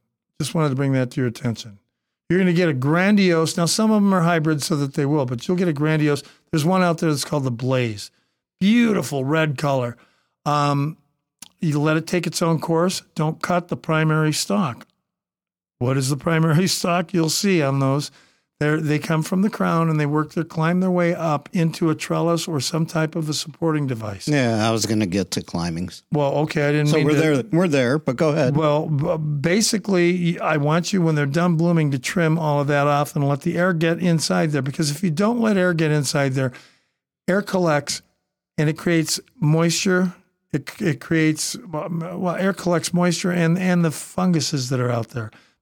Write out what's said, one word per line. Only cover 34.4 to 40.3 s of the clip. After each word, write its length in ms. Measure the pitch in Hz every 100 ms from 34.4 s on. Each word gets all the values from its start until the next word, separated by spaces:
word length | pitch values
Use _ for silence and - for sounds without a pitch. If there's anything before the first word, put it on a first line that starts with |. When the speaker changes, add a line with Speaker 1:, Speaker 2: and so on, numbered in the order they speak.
| 165
Speaker 1:
there. 100 | 147
Because 300 | 135 135 147
if 120 | 147
you 80 | 185
don't 300 | 151 208 240
let 160 | 220 196
air 160 | 180
get 180 | 165 160
inside 420 | 151 135 147 139
there, 200 | 131 131 - - _ _ _ _ _ -
air 140 | 190
collects 600 | 196 190 175 147 139 - - _ _ _ _ -
and 120 | 151
it 80 | 151
creates 420 | 175 165 156 - - -
moisture. 720 | 151 160 170 165 196 180 185 - _